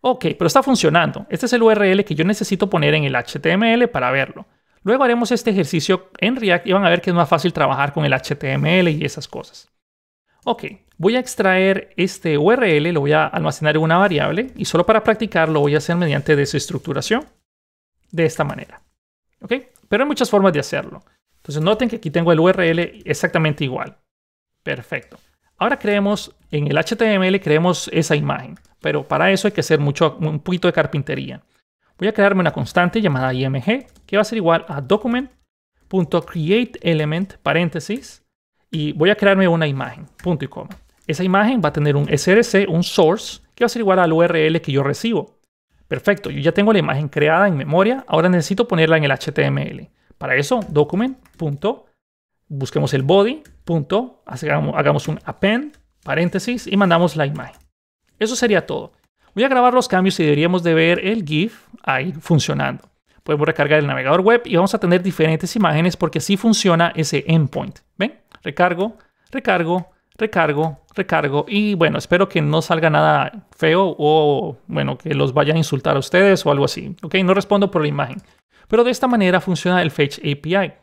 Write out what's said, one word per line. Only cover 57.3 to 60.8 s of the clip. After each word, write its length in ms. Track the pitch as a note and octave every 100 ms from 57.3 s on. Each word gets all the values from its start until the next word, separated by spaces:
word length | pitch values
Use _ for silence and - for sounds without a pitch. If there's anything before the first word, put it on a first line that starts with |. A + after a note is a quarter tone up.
| D3+ B2 - _ _ _ _ _ _
Eso 180 | A3 B3
sería 300 | A#3+ F#3 -
todo. 280 | D3 - _ _ _ _ F#3+
Voy 80 |
a 60 | C4
grabar 240 | B3+ B3
los 160 | B3 -
cambios 300 | F#3 F#3 -
y 40 |
deberíamos 400 | D#3 C#3+ E3+ F#3
de 100 | E3+
ver 320 | D#3+